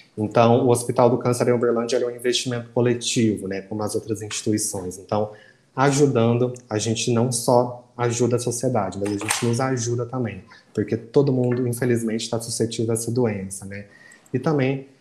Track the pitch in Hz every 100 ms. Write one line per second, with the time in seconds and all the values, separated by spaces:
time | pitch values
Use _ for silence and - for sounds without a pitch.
0 | - - 107 - 117 120 135 117 - 120
1 | 120 123 123 123 127 120 120 117 117 127
2 | 123 120 123 120 131 120 117 - 123 120
3 | - - 113 98 95 95 95 107 104 110
4 | 110 104 107 - - 107 - 101 90 90
5 | - - 107 - - _ _ - 139 139
6 | 143 120 113 117 123 123 - 107 107 113
7 | - 117 120 123 - 123 127 - - -
8 | 120 117 123 120 120 113 127 120 95 92
9 | 101 101 104 - 120 117 131 131 113 120
10 | 117 127 117 95 - - _ - 101 113
11 | - 147 139 127 123 123 127 117 127 120
12 | 113 113 - 117 - - 113 - 113 113
13 | 113 117 120 101 95 - 98 98 101 -
14 | - - _ 127 165 151 131 135 135 _